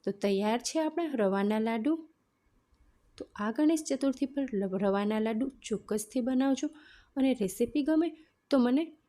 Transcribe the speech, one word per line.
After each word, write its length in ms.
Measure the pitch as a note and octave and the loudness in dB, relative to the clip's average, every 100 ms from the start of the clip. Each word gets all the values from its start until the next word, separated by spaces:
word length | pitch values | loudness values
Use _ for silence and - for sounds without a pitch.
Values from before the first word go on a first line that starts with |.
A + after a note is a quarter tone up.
તો 60 | - | -6
તૈયાર 480 | G3 G#3 G3 G#3 A#3 A#3+ | -2 0 2 0 -2 -2
છે 80 | D#4+ | -2
આપણા 320 | D#4 D#4+ E4 C4+ | -2 -2 -4 0
રવાના 440 | G3 G3 G3+ G#3+ A3 | 2 2 0 0 0
લાડુ. 240 | A3+ A3 E4 D#4+ _ _ _ _ _ _ _ _ _ _ - | 0 0 -2 -4 _ _ _ _ _ _ _ _ _ _ -18
તો 60 | - - | -16 -6
આ 160 | G#3 | -4
ગણેશ 320 | A3+ D4+ D#4+ D#4+ | 2 2 2 0
ચતુર્થી 420 | C4+ C#4 C4 C#4 | 0 0 0 -4
પર 120 | C#4 C4 | -4 -2
લ-, 240 | G3+ G3 F#3+ | -2 -2 0
રવાના 360 | G3+ G3 G#3 G#3+ | 0 2 0 0
લાડુ 260 | A3 A3 C4+ - - | 0 -2 -4 -6 -6
ચોક્કસથી 540 | G3+ - G#3+ - C4 | -6 -4 -6 -2 -4
બનાવજો 460 | A#3+ B3+ C4+ C4 D4+ - - - _ - | 0 2 2 0 -2 -8 -20 -20 _ 0
અને 140 | C4+ | 0
રેસીપી 500 | B3+ G3 - A#3 D4+ | 2 -2 -2 -2 0
ગમે 260 | C#4 D#4+ E4 - - _ _ | 2 2 0 -4 -20 _ _
તો 40 | C#4 | 2
મને 240 | A#3+ C4 E4 - | 4 2 0 -8